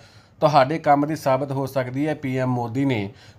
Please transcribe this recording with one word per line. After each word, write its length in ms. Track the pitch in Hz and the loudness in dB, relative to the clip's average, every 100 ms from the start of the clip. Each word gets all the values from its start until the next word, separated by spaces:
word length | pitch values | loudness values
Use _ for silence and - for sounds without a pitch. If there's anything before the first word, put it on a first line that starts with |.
| - - _ - | -20 -20 _ 0
ਤੁਹਾਡੇ 380 | 151 143 131 160 | 4 4 4 2
ਕੰਮ 300 | 156 143 147 | 2 2 2
ਦੀ 80 | 156 | -2
ਸਾਬਤ 360 | 139 131 139 | 0 0 0
ਹੋ 140 | 135 131 | -4 -4
ਸਕਦੀ 420 | 135 123 127 151 | -4 -4 -4 -4
ਹੈ। 60 | |
ਪੀ 240 | 151 135 131 | -4 -4 -2
ਐਮ 120 | 127 | 0
ਮੋਦੀ 360 | 123 117 123 139 | -2 -2 -2 0
ਨੇ 280 | 117 98 - - | 0 -4 -8 -20